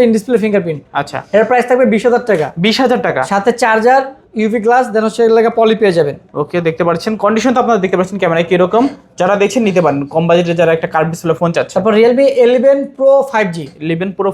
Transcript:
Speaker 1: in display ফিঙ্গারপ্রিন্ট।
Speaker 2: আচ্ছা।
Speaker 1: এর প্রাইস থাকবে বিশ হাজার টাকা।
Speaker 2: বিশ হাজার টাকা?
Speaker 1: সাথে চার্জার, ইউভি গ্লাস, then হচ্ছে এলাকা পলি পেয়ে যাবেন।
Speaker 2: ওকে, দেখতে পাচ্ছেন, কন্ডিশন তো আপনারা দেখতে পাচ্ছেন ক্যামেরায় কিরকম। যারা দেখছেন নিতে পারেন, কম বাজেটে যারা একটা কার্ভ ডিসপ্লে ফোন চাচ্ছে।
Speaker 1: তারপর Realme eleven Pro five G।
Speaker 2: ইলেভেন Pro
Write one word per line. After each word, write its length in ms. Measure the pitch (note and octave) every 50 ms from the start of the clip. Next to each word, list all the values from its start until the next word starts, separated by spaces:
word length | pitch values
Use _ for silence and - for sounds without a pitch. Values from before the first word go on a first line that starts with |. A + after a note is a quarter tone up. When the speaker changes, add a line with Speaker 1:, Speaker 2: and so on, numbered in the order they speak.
| B3
Speaker 1:
in 60 | A#3 A3
display 220 | A3 G#3 - B3 G3+ G#3+
ফিঙ্গারপ্রিন্ট। 380 | G#3+ G3+ G3 F3 E3+ D#3 C#3 - _ - C#3+
Speaker 2:
আচ্ছা। 160 | C#3+ - - C3 - - -
Speaker 1:
এর 60 | G#3 A3 G#3+
প্রাইস 160 | B3 B3 A#3 -
থাকবে 160 | B3+ B3 C4 G#3+ G#3+
বিশ 100 | G#3 -
হাজার 160 | B3 A#3+ A#3+ B3 -
টাকা। 180 | G3+ D#3+ D3 C3 - E3 E3+
Speaker 2:
বিশ 100 | A3 G#3+ - C4
হাজার 160 | A#3 B3 G#3+ -
টাকা? 140 | F3 C#3+ C3 C3 - G3
Speaker 1:
সাথে 180 | G3+ G3 A#3+ A#3 -
চার্জার, 400 | B3+ A3+ A3 A3 G#3+ A#3+ C4 C4+ C4+ - - - _ _ - A3+
ইউভি 180 | G#3+ G#3+ G#3+ B3 G3+
গ্লাস, 200 | A#3 A#3+ B3+ B3+ A3+ G3+
then 100 | A3 G#3+
হচ্ছে 140 | A3 G#3+ - A#3 A3+
এলাকা 200 | A3+ A#3 A3 A3+ - A3+
পলি 160 | A3+ A3 A3 G#3+
পেয়ে 120 | A3+ G3 F3
যাবেন। 180 | E3+ D3+ C#3+ - - _ _ - C#3+
Speaker 2:
ওকে, 160 | D3 - - F3 E3+
দেখতে 160 | E3 D#3+ - F3
পাচ্ছেন, 240 | E3+ E3+ E3+ - A3 A3 G3 G3
কন্ডিশন 280 | G#3 A3 A3+ G#3+ C4 A#3+
তো 40 | C4 B3
আপনারা 160 | A3 A#3 G3+ F3+
দেখতে 140 | F#3 G3 F3
পাচ্ছেন 180 | F#3 F#3 G3+ F#3+
ক্যামেরায় 260 | F#3+ E3+ E3 E3 E3+ -
কিরকম। 340 | F#3 F3 F3+ F3 G3+ A3+ C4+ C#4 - - _ _ - -
যারা 160 | F3+ F#3 G3+ F#3+
দেখছেন 200 | G3+ G3+ - B3+ A3+ G3
নিতে 120 | E3+ F#3 E3
পারেন, 160 | D3 C#3 C#3 C#3 C#3 D3
কম 100 | D#3+ E3+ E3
বাজেটে 240 | E3+ F3 F3 E3+ E3+ E3+
যারা 100 | E3 E3 E3
একটা 100 | E3 - F3 -
কার্ভ 140 | D#3+ D#3+ E3 E3
ডিসপ্লে 220 | - - E3 D#3 -
ফোন 100 | F3 E3+ E3+
চাচ্ছে। 200 | - - - -
Speaker 1:
তারপর 160 | F#3+ F#3 A3 G#3+ G#3+
Realme 260 | A3+ B3 B3 C4 C#4 C4+ - B3 A#3+
eleven 320 | A#3 B3 B3+ A#3+ C#4 C#4 C#4 C4+ - -
Pro 140 | - C4+ C4+ C#4 C#4 C4 -
five 180 | - A3 G#3+ F3+ E3
G। 20 | E3+ D3 C3 - - D3+
Speaker 2:
ইলেভেন 260 | E3 E3 E3 F#3 G3+ F#3
Pro 120 | - F#3+ G3+